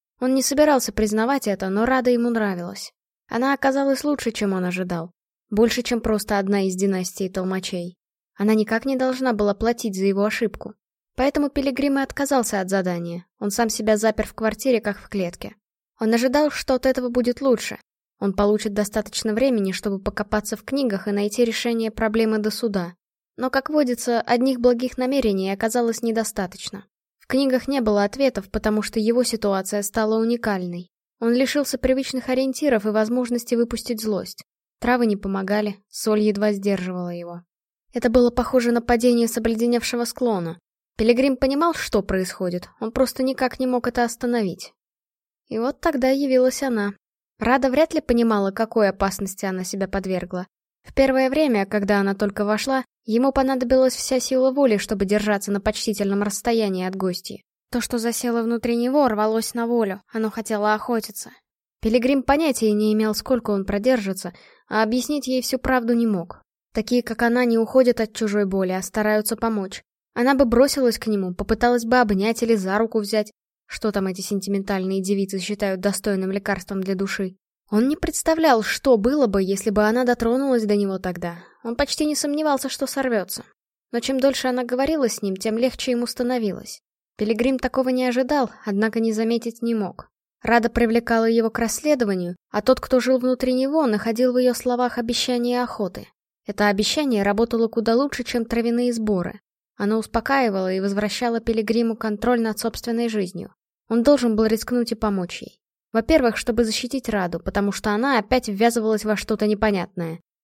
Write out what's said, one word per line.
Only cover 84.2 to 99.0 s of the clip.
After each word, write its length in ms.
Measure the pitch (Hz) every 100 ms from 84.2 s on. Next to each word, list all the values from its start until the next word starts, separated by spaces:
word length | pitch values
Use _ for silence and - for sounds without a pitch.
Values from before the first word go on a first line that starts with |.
дольше 260 | 269 262 254
она 160 | 247
говорила 460 | 247 247 277 320 233
с 120 | -
ним, 160 | 202 190
тем 220 | 220 220
легче 320 | 254 - -
ему 160 | 240 240
становилось. 760 | - 240 254 214 - - - _ _ _ -
Пилигрим 420 | 214 226 254 262
такого 300 | 254 262 254
не 180 | 254 254
ожидал, 440 | 240 254 294 233 -
однако 360 | 220 196 220 226
не 120 | 226
заметить 500 | 214 226 233 233 226
не 120 | 233
мог. 340 | 226 190 - - _ _ _
Рада 260 | - 233 233
привлекала 560 | - 233 233 233 226
его 260 | 226 226 226
к 80 | 226
расследованию, 800 | 226 - 302 277 214 185 175 175 _
а 100 | -
тот, 160 | 226 262
кто 220 | - 254
жил 180 | 240 262
внутри 340 | 254 254 254
него, 320 | 254 269 320 262
находил 460 | 208 226 220 254
в 60 | 247
её 160 | 254
словах 440 | 233 247 247 247 247
обещание 640 | 233 233 - 247 240 247
охоты. 440 | 240 - 185 - - _ _ _ -
Это 220 | 202 208
обещание 560 | 202 208 311 285 214
работало 420 | 196 208 233 226 226
куда 300 | 233 220 233
лучше, 260 | 285 -
чем 220 | 240 240
травяные 480 | 226 226 233 233 247
сборы. 480 | 233